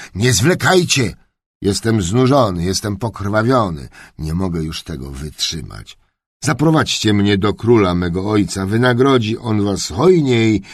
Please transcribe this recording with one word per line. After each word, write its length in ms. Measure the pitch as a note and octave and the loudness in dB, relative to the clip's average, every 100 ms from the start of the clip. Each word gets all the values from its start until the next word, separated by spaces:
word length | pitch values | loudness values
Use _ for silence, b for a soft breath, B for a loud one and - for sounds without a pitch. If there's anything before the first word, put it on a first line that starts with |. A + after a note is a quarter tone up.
| B - | B -2
nie 180 | B2+ | 0
zwlekajcie. 840 | F#2 C#3+ F#3 C3+ F#3 F3 C#3 G2+ - _ _ _ - | 2 0 0 2 2 2 0 -2 -6 _ _ _ -6
Jestem 400 | F#2+ G2 A2+ A2+ | -2 -2 0 0
znużony, 640 | E2+ A#2+ B2+ C#3 A2 F2 | 2 2 4 4 2 0
jestem 340 | F2+ F#2 G#2 G2 | -2 -2 -4 -6
pokrwawiony, 920 | A#2 - G2 G#2+ A2+ C3 G2 D2 B1+ B B - | -6 -6 -4 0 2 2 0 -6 -12 B B -10
nie 140 | D#2 | -6
mogę 300 | E2+ F#2 E2+ | -4 -2 -4
już 200 | D#2+ D#2+ | -6 -8
tego 280 | - D2 C#2 | -10 -12 -10
wytrzymać. 840 | C2+ D2+ - - D#2+ G1+ G1+ - - _ _ _ _ | -12 -12 -6 -6 -6 -12 -16 -18 -20 _ _ _ _
Zaprowadźcie 680 | A#2 D#3 D#3+ D#3 - - G#2+ | -4 0 2 2 0 0 0
mnie 240 | G#2 G2+ G2 | 2 2 2
do 160 | G#2 | 0
króla 420 | F#2 A2 A#2 F#2+ F2 | 0 4 4 4 2
mego 340 | F2+ F2+ G2 | -2 -2 0
ojca, 360 | G#2+ E2+ G2 F#2+ | 0 0 -2 -2
wynagrodzi 720 | A2+ B2+ A#2+ C#3 B2+ G#2+ A2+ | 0 2 4 4 2 0 -4
on 260 | A#2 G#2+ | -2 0
was 240 | G2+ F#2 - | 0 -2 -6
hojniej, 760 | F2+ F3 F3+ C#3 A#2 A2 G#2 B | 0 2 2 2 2 2 0 B